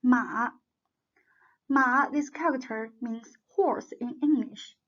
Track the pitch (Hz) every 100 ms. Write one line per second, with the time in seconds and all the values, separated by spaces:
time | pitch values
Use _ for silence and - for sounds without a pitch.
0 | 247 247 214 208 233 - _ _ _ _
1 | _ _ _ _ _ _ _ 269 262 254
2 | 277 294 285 - 330 262 254 220 226 -
3 | 240 226 233 - _ - 381 226 - -
4 | 247 - 294 302 - - - _